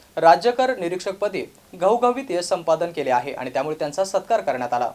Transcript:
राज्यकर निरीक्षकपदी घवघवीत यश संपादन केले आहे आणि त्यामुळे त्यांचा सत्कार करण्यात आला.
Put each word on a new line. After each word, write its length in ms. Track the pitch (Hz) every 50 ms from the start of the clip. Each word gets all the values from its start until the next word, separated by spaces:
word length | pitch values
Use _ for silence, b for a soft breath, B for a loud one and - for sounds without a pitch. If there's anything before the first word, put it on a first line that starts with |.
| b b b
राज्यकर 580 | 180 156 165 175 175 175 240 240 254 254 254 254
निरीक्षकपदी 680 | 196 175 170 180 185 - 202 190 196 208 208 196 151 120 - - _ _ - -
घवघवीत 580 | 180 175 196 233 233 247 240 240 262 269 -
यश 140 | 175 175 175
संपादन 460 | - 190 175 165 170 160 160 170 170 165
केले 160 | 160 135 131
आहे 220 | 123 120 123 139 123
आणि 160 | - 127 131
त्यामुळे 260 | - 131 139 151 156 156
त्यांचा 240 | 160 147 147 - 196
सत्कार 380 | 190 - 185 190 - - 214
करण्यात 320 | - 147 131 127 123 120 123
आला. 160 | 120 120 117